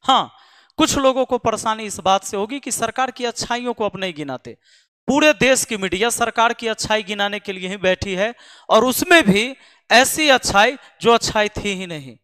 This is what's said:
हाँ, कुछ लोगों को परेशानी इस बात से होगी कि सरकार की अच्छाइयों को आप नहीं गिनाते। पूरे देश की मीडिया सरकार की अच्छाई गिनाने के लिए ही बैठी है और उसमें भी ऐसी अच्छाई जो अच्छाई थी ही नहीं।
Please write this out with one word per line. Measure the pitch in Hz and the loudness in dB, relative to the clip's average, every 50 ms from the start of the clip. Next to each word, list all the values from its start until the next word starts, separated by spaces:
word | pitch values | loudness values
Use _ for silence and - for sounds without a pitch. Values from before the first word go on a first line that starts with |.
| _ | _
हाँ, | - 262 233 165 123 _ _ _ _ _ _ _ _ _ | 2 2 2 2 -2 _ _ _ _ _ _ _ _ _
कुछ | - 311 - - 285 | -2 -2 0 0 2
लोगों | 269 262 262 262 262 | 2 2 2 2 -2
को | - 254 240 | -2 -4 -2
परेशानी | _ 233 214 208 - 226 220 220 220 | _ -2 -4 -2 -4 -4 -4 -4 -6
इस | 208 190 - | -10 -10 -4
बात | 170 185 190 196 - | 0 0 0 0 0
से | - - | -4 -6
होगी | 202 202 214 262 285 | -6 -6 -6 -8 -10
कि | - 262 214 | -8 -8 -6
सरकार | - 226 226 - - 262 254 | -6 -6 -6 -4 -4 -4 -6
की | 240 - 247 | -6 -6 -8
अच्छाइयों | 240 226 - - - 240 240 247 247 233 | -8 -6 -8 -6 -6 -6 -6 -4 -6 -6
को | - 220 | -4 -4
आप | 202 190 | -6 -4
नहीं | 190 196 185 170 | -6 -8 -8 -8
गिनाते। | 143 151 139 131 123 _ 120 110 _ _ _ _ _ _ _ _ _ _ | -8 -10 -10 -10 -10 _ -16 -20 _ _ _ _ _ _ _ _ _ _
पूरे | - 262 285 302 302 294 | 0 2 4 6 4 4
देश | - - 262 262 254 - | 4 4 2 2 2 0
की | - 233 | -4 -6
मीडिया | 208 190 185 - 190 214 233 | -6 -4 -4 -2 0 -2 -2
सरकार | 226 - 240 233 214 - 226 233 233 | 0 -2 -2 -2 0 0 0 0 0
की | - 233 220 | -2 -6 -8
अच्छाई | 220 - - - 214 220 214 | -6 -6 -4 -2 -2 -2 -2
गिनाने | 180 208 202 202 202 202 208 | -6 -6 -4 -4 -4 -4 -8
के | _ - 196 | _ -10 -10
लिए | 185 180 185 | -8 -8 -10
ही | 196 | -10
बैठी | 208 175 185 185 - - 202 185 | -2 0 0 0 0 -2 -6 -2
है | 180 196 226 247 _ - - - - _ _ | -2 -2 -4 -4 _ -20 -20 -20 -20 _ _
और | - 220 226 | 4 4 4
उसमें | 262 254 - 302 349 359 330 277 | 4 0 -2 2 4 6 6 6
भी | 202 185 202 226 254 269 _ _ _ _ _ _ _ | 4 2 2 2 -2 -6 _ _ _ _ _ _ _
ऐसी | 226 226 262 262 - - 311 302 | 4 4 4 4 2 0 2 4
अच्छाई | 269 240 - - - 233 214 247 277 262 - - _ _ | 4 2 2 2 2 4 4 4 2 -4 -14 -20 _ _
जो | - 220 233 | 2 4 4
अच्छाई | 226 - - - 220 214 208 | 4 2 0 0 0 0 0
थी | - - - 202 196 | -2 -6 -6 -4 -4
ही | 185 190 | -6 -8
नहीं। | 180 170 151 135 135 110 _ | -10 -10 -12 -12 -16 -20 _